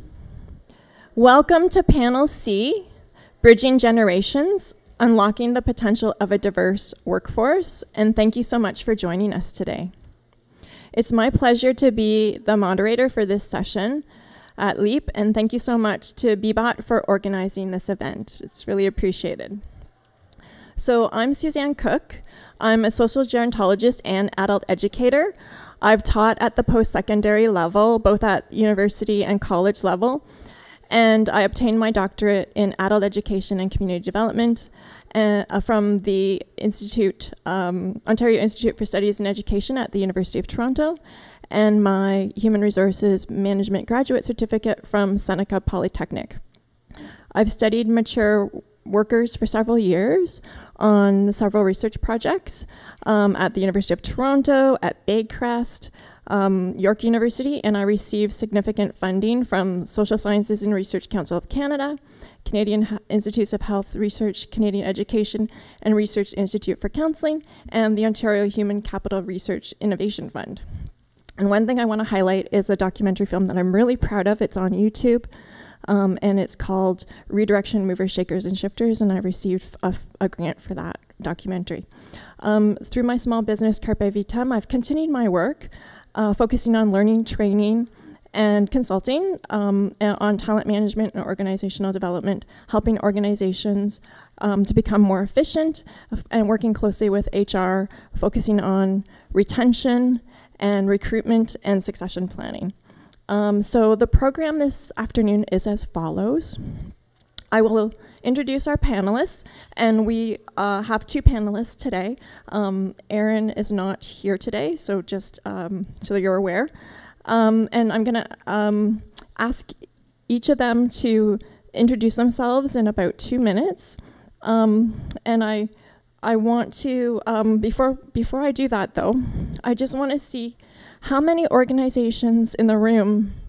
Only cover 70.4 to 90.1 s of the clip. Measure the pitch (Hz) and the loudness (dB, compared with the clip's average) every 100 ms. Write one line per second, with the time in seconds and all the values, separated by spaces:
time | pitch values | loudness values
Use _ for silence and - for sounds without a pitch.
70.4 | - - - - - - _ _ - - | -12 -14 -14 -14 -14 -18 _ _ -14 -2
71.4 | 202 202 220 247 233 214 220 196 185 190 | 2 2 2 0 0 0 0 0 2 0
72.4 | - 202 196 196 190 - 202 185 202 185 | 0 0 0 0 0 0 -2 0 -2 0
73.4 | 190 180 185 190 240 254 - 208 190 208 | 0 0 2 4 2 2 -2 0 0 0
74.4 | 202 190 185 180 214 - 247 233 - - | 0 -2 -2 0 0 2 2 0 -2 -20
75.4 | - - - - - 202 196 185 202 196 | -20 -20 -20 -12 -2 2 2 0 0 0
76.4 | - - - 190 190 185 - - - 202 | -2 -6 -4 0 0 -2 -8 -20 -4 0
77.4 | 208 202 196 214 190 180 190 - 180 185 | 2 2 0 -2 0 -2 -2 -2 -2 -4
78.4 | 180 190 202 - 233 220 208 190 185 180 | -4 -4 -6 -2 0 2 2 0 -2 -4
79.4 | 196 185 - - 185 180 - - 190 - | -4 -4 -6 -6 -6 -6 -10 -6 -6 -4
80.4 | 170 - - 185 165 - _ - - 170 | -8 -8 -10 -10 -10 -12 _ -12 -10 -8
81.4 | 190 185 185 175 - - - - - - | -8 -8 -8 -10 -12 -20 -20 -20 -20 -8
82.4 | - 214 214 - - 247 240 240 247 226 | 0 2 2 0 -4 -2 -2 -2 -2 -2
83.4 | 220 214 220 208 - 214 202 208 196 233 | -2 0 0 -2 -2 -2 -2 -2 -4 -4
84.4 | 247 233 - 247 240 294 320 269 220 180 | -2 -2 -2 -4 -2 -2 -2 0 0 0
85.4 | 196 302 - - - - - - 214 202 | 0 -4 -12 -20 -20 -20 -10 -4 0 0
86.4 | 233 240 233 226 220 196 214 226 226 - | 0 0 0 2 2 4 4 2 0 -2
87.4 | 208 202 208 226 233 - - - _ - | 0 2 2 0 -4 -10 -20 -20 _ 0
88.4 | 214 208 202 262 - 190 240 285 381 359 | 2 2 2 0 0 -2 -2 -2 -2 -6
89.4 | - 214 202 196 202 - 208 | -6 -2 0 0 0 -2 -2